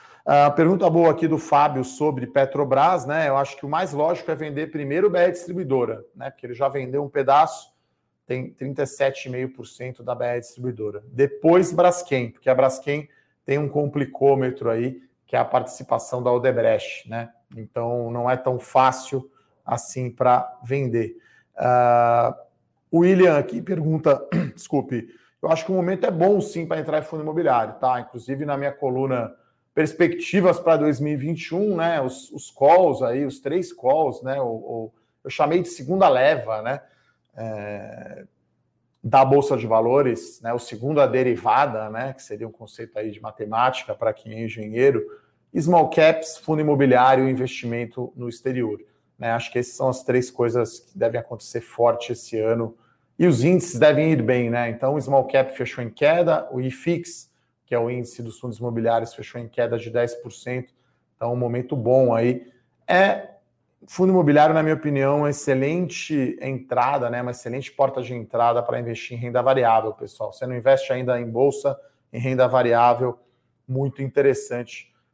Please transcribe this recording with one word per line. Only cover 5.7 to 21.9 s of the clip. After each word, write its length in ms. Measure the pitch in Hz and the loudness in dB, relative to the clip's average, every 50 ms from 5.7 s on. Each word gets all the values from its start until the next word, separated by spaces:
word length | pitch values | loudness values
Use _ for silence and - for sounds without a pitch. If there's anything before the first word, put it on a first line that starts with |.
| 135 131 120 113 113 113 - - _ | 0 0 0 -2 -4 -8 -12 -20 _
né? 160 | - 127 135 | -14 -14 -14
Porque 160 | - _ - | -14 _ -14
ele 80 | 120 123 | -12 -6
já 140 | 117 139 135 | -2 -2 -2
vendeu 360 | 131 139 131 123 127 143 147 | -2 -4 -8 -6 -6 -6 -6
um 40 | 143 | -4
pedaço, 640 | - 143 135 131 135 147 160 - - - - _ _ _ _ _ _ _ _ _ _ _ _ | -4 -2 2 4 4 4 4 2 0 -10 -16 _ _ _ _ _ _ _ _ _ _ _ _
tem 240 | - 127 127 127 - | -8 -8 -8 -8 -10
trinta 340 | - - 135 139 139 139 143 | -12 -12 -10 -8 -4 -4 -4
e 20 | |
sete 400 | 135 - - 139 135 135 - - | -4 -2 -2 -2 -2 -2 -4 -10
e 40 | 131 | -10
meio 220 | 127 123 127 131 131 | -8 -8 -8 -8 -10
por 140 | - 117 | -12 -20
cento 360 | - - - 131 127 123 - 123 | -20 -16 -14 -14 -14 -14 -12 -10
da 120 | 120 123 | -10 -8
B 100 | 117 120 | -6 -4
R 160 | 120 120 123 | -4 -4 -6
Distribuidora. 640 | 120 - - - 123 127 120 110 107 104 101 104 110 - | -8 -10 -14 -10 -8 -8 -8 -6 -8 -10 -10 -12 -16 -10
Depois 640 | - 123 139 139 - - - 160 170 180 170 170 - | 0 0 0 0 0 0 2 4 6 6 4 2 2
Braskem, 580 | 160 175 180 175 175 - - 139 131 120 117 | 4 4 4 4 2 -2 -2 -2 -2 -2 -4
porque 180 | - _ - 131 | -8 _ 0 0
a 60 | 127 | 2
Braskem 540 | 120 135 131 - - - 143 143 151 151 - _ _ _ _ _ _ - | 4 4 2 2 -2 -6 -6 -6 -6 -6 -10 _ _ _ _ _ _ -6
tem 140 | - 139 147 | -4 -2 -2
um 100 | 147 139 | -2 -2
complicômetro 1000 | - 147 147 143 143 147 139 131 - - 139 139 139 131 127 127 127 - 139 127 | -2 -2 -2 -2 -2 -2 -4 -4 -2 2 4 4 4 4 2 -2 -4 -4 -2 -2
aí, 320 | 113 113 117 127 131 - _ _ _ _ _ | -2 -2 -4 -6 -8 -10 _ _ _ _ _
que 120 | - - | -4 -2
é 20 | 123 | -2
a 60 | 120 | 0
participação 760 | - - 127 113 - - - 135 - - 113 - - - 123 | 2 0 -2 -2 -2 -12 -12 -6 -4 -4 -4 -4 -4 -6 -4
da 120 | 123 123 120 | 0 0 0
Odebrecht, 760 | 123 120 131 120 117 113 113 110 104 - - - - - - | 2 2 2 2 2 2 2 2 2 0 -6 -14 -16 -14 -12
né? 220 | 110 117 117 117 _ _ _ _ - | -10 -10 -10 -10 _ _ _ _ -18
Então, 540 | 117 110 104 - 120 117 117 120 123 120 117 | -18 -16 -10 -8 -6 -4 -4 -4 -4 -4 -6
não 180 | 117 120 120 123 | -6 -4 0 0
é 80 | 127 | 0
tão 220 | 127 - 131 127 123 | 0 0 -4 -4 -4
fácil 720 | - - - 135 131 131 127 - - - - 131 127 - _ _ _ _ _ _ _ | -4 0 2 4 4 4 2 0 -6 -6 -8 -8 -8 -8 _ _ _ _ _ _ _
assim 460 | - 117 120 - - - 131 127 123 | -6 -6 -6 -6 -8 -8 -8 -8 -6
pra 480 | 123 - 127 123 123 127 127 - - - - | -2 0 4 4 4 4 2 -2 -10 -14 -8
vender. 520 | 117 135 139 135 127 113 117 113 101 - - _ _ _ _ _ _ _ | -6 -4 -2 -2 -2 -2 -2 -2 -4 -6 -14 _ _ _ _ _ _ _
Ah, 800 | - - 123 123 123 123 120 | -2 0 2 4 4 4 6